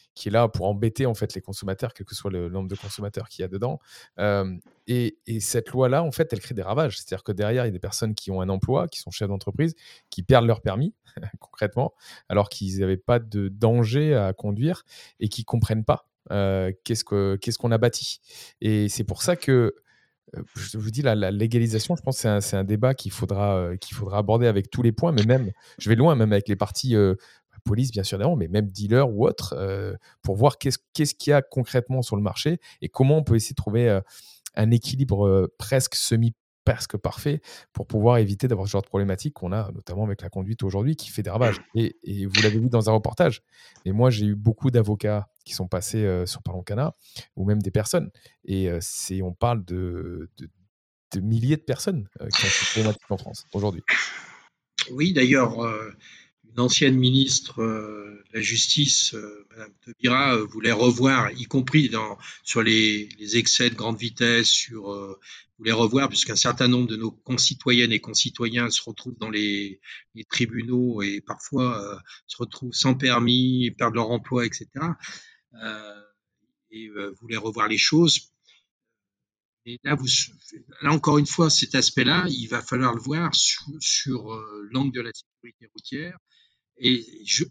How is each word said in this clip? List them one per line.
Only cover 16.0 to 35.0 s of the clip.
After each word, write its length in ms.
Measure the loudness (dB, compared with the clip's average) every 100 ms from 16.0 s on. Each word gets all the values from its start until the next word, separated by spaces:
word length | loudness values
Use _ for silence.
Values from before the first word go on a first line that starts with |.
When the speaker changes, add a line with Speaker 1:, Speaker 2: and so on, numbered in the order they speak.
| -4 _ -6
Speaker 1:
euh, 400 | -2 0 0 -2 -4
qu'est-ce 220 | -4 -4
que, 320 | -2 0 0 0
qu'est-ce 220 | -4 -4
qu'on 120 | 0
a 80 | 2
bâti. 400 | 2 0 -6 -10 _ -20 -20 _
Et 280 | 0 2 0
c'est 160 | -2
pour 180 | -4 -2
ça 140 | -2 0
que, 400 | 2 4 4 0 _ _ _ _ _ -16
euh, 60 | -14 -12
je 220 | -10 -8
vous 120 | -6
dis, 120 | -2
la, 120 | 2
la 160 | 2 2
légalisation, 640 | 0 2 2 2 2 -2
je 80 | -2
pense 140 | -2 -2
que 60 |
c'est 60 | 0
un, 120 | 2
c'est 160 | 0 0
un 80 |
débat 280 | 0 2 2
qu'il 200 | 0 -4
faudra, 440 | -6 -4 0 0 0
euh, 200 | -2 -6
qu'il 200 | -10 -10
faudra 220 | -4 -2
aborder 300 | 2 4 4
avec 200 | 2 0
tous 140 | 0
les 80 | 2
points, 220 | 2 2
mais 100 | 4
même, 300 | 4 4 2 -6 -14 -8
je 100 | 2
vais 60 |
loin, 220 | 4 6 6
même 160 | 4
avec 160 | 4 2
les 80 | 0
partis, 400 | -2 -2 2 4
euh, 180 | 4 2 -4 _ _ -12
police, 260 | -2 0 0
bien 120 | -2
sûr, 140 | -4 -2
évidemment, 200 | 0 0
mais 120 | 0
même 220 | 0 -2
dealers 400 | -4 2 4 4
ou 160 | 4 2
autres, 280 | 0 -4 -6
euh, 360 | -4 -4 -6 -10 -14 _
pour 140 | -4 2
voir 200 | 2 2
qu'est-ce, 200 | -2 -4 _
qu'est-ce 200 | -2 -2
qu'il 180 | -2 2
y 20 |
a 80 | 2
concrètement 580 | 2 -4 -2 -2 0 -2
sur 160 | -2 -2
le 60 |
marché 380 | -2 -2 -2 -2 -6 -12
et 80 | -8
comment 300 | 2 4 4
on 60 |
peut 100 | 4
essayer 180 | 2 0
de 40 | -6
trouver, 320 | -2 2 2
euh, 100 | 2 -2 -12 -20 -20 -10
un 160 | 0 4
équilibre, 560 | 4 2 -2